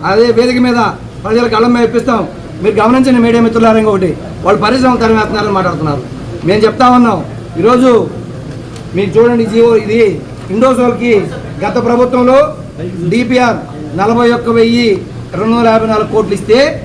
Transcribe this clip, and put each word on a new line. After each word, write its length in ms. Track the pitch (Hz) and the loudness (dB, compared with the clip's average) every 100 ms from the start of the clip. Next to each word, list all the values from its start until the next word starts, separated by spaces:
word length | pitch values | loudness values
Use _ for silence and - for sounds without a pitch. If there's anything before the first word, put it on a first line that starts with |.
| 165 | 0
అదే 180 | 202 240 220 | 2 2 2
వేదిక 200 | 247 247 247 | 2 2 0
మీద 140 | 240 208 - - - | 2 -2 -4 -12 -12
ప్రజలకు 320 | 202 226 240 220 | -2 0 0 0
అళ్ళం 140 | 240 240 | 2 2
మేము 100 | 226 | 2
ఇప్పిస్తాం. 320 | 233 247 226 165 - - - | 0 -2 -2 -4 -10 -14 -4
మీరు 120 | 196 202 | -2 2
గమనించండి, 400 | 220 262 262 247 233 | 2 4 4 2 2
మీడియా 160 | 233 233 | 2 2
మిత్రులారా, 320 | 226 226 220 | 2 4 4
ఇంకొకటి 280 | 214 196 180 143 - - | 2 0 -2 -4 -10 -6
వాళ్ళు 160 | 180 202 | -2 0
పరిశ్రమలు 360 | 208 262 254 240 | 0 2 2 2
తరిమేస్తున్నారని 500 | 226 220 208 208 208 196 | 2 0 0 -2 -2 -2
మాట్లాడుతున్నారు. 440 | 180 160 156 135 123 - - - 160 | -2 -2 -4 -4 -8 -12 -10 -6 -2
మేము 120 | 214 220 | 2 0
చెప్తా 220 | - 247 247 | 2 4 4
ఉన్నాం, 200 | 233 185 - - - - | 4 0 -6 -12 -12 0
ఈరోజు 320 | 202 247 262 226 175 - - - - - - - - 170 | 2 4 4 4 0 -8 -12 -14 -14 -14 -14 -14 -8 -4
మీకు 140 | 202 220 | 0 2
చూడండి 300 | 240 240 220 | 2 2 0
జీవో, 160 | 226 233 220 | 2 4 2
ఇది 180 | 214 226 214 151 - - - | 2 2 2 0 -8 -14 -6
ఇండోసోల్కి 580 | 196 254 247 247 233 240 208 160 - - - | 0 2 2 0 0 2 0 0 -8 -12 -6
గత 120 | 196 240 226 | -4 -2 0
ప్రభుత్వంలో 520 | 240 247 254 247 262 294 - - - 175 - 165 | 2 2 2 4 4 2 -2 -14 -10 -10 -6 -2
డీపీఆర్ 460 | 220 247 247 240 175 - - - 156 | -2 0 2 2 -2 -8 -12 -10 -4
నలభై 260 | 208 233 240 240 | 0 2 2 0
ఒక్క 120 | 233 233 | 0 2
వెయ్యి 320 | 226 233 233 185 - - - 160 | 2 2 2 0 -4 -12 -10 -4
రెండు 140 | 220 | -2
వందల 140 | 233 226 | 2 2
యాభై 140 | 226 220 | 2 0
నాలుగు 180 | 214 214 | -2 -2
కోట్లు 200 | 220 190 196 | -2 -2 -4
ఇస్తే 200 | - 233 294 - | 0 2 2 -2